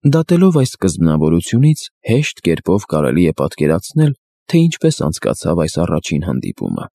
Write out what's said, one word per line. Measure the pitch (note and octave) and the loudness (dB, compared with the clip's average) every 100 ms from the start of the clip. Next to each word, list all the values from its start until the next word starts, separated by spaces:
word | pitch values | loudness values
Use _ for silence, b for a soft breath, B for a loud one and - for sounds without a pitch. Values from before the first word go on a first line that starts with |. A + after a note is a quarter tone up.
Դատելով | D3 D#3 D#3+ F3 F#3+ D#3+ | 2 0 2 2 4 2
այս | C3 | 0
սկզբնավորությունից՝ | - F#2 D#2+ E2 D#2 D#2 E2+ - A#2 D3 D#3 - _ | -2 -4 0 0 2 2 0 0 2 2 2 -6 _
հեշտ | - A#2 D3+ - | -2 0 0 -4
կերպով | - D#2+ - G2 | -2 -2 0 -2
կարելի | - D2+ C#2+ C#2 | 0 -2 0 2
է | E2+ | 0
պատկերացնել, | - C#2 - D2+ E2 - D#3 D3+ C3+ _ _ _ | 0 -4 0 0 0 -2 0 0 -2 _ _ _
թե | E3+ | 2
ինչպես | E3+ - D#3+ - | 2 2 -2 0
անցկացավ | D2+ E2 - - E2 E2+ | -4 -2 -4 -2 -2 0
այս | D#2 - | -2 -2
առաջին | E2 D#2 - D2 F2+ | -2 -2 -2 -4 -2
հանդիպումը։ | B1 G1+ - G1+ G1+ - | -4 -6 -8 -8 -8 -12